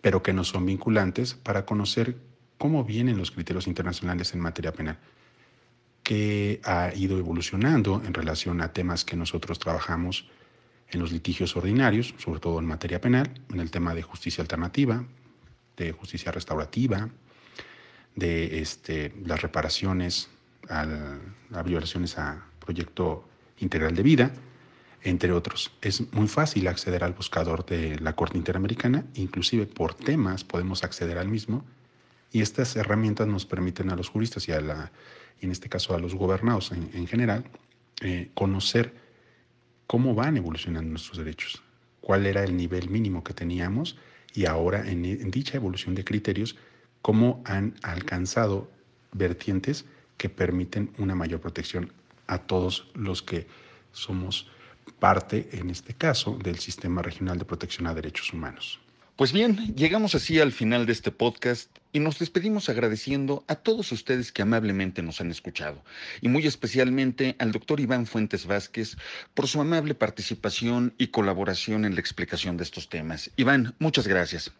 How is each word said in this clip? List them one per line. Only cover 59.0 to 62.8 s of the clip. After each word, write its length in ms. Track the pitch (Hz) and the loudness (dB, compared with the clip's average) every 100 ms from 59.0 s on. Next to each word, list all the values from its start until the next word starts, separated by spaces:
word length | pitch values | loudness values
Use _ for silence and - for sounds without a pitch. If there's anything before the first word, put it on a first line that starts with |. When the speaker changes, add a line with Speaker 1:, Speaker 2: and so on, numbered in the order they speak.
| _ - | _ 2
Speaker 2:
Pues 160 | 170 | 4
bien, 420 | 156 233 208 220 | 6 4 4 2
llegamos 400 | 135 156 196 214 | 2 4 4 4
así 260 | 151 - 160 | 2 4 6
al 120 | 147 | 6
final 340 | 117 110 120 117 | 4 2 4 4
de 60 | |
este 180 | 113 - | 2 0
podcast 580 | - 120 117 127 120 - - _ | 2 0 2 0 0 -4 -20 _
y 80 | 151 | 0
nos 180 | 151 143 | 0 0
despedimos 500 | 165 - 185 214 185 | 0 0 2 0 0
agradeciendo 760 | 117 | 2